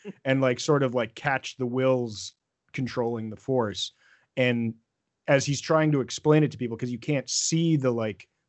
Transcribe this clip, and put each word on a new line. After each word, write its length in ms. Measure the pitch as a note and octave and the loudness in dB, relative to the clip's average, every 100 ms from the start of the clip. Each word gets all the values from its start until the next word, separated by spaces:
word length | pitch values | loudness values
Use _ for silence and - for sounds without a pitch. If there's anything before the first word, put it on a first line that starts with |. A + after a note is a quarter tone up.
| G#3 - C3+ | -18 -6 0
and, 160 | C3+ | 2
like, 180 | C3 B2 | 2 0
sort 240 | - C#3+ | 2 2
of, 100 | C3 B2 | 2 0
like, 200 | A2+ - | -4 -4
catch 400 | D3 C3 - - | -4 -4 -6 -6
the 80 | B2 | -4
Whills 680 | B2+ C3 B2+ A#2 G2+ - _ _ _ _ | 0 2 2 -2 -8 -14 _ _ _ _
controlling 560 | - A#2+ B2+ A#2 A#2 A2 | -6 -6 -4 -4 -4 -8
the 60 | G#2 | -10
Force. 560 | - B2+ G#2+ F#2 - _ _ _ _ - | -4 -2 -2 -4 -10 _ _ _ _ 0
And 380 | B2 A#2+ A2+ A2+ _ _ _ _ - | 0 2 -2 -6 _ _ _ _ 2
as 180 | C#3 C#3 | 2 2
he's 160 | C#3 | -2
trying 300 | - D#3+ D#3 | 2 2 4
to 100 | C#3+ | 2
explain 420 | B2 - D3+ D3+ | -2 -2 4 4
it 80 | D3 | 4
to 60 | - | -2
people, 180 | B2 A2+ | -6 -6
'cause 140 | B2 | -6
you 80 | A#2+ | -6
can't 300 | D3+ C#3+ - | -4 -4 -4
see 480 | - - E3 E3 D#3 | -4 -2 0 2 2
the, 140 | C3 | 2
like, 360 | A#2 A2 G2 - _ | 0 -2 -6 -14 _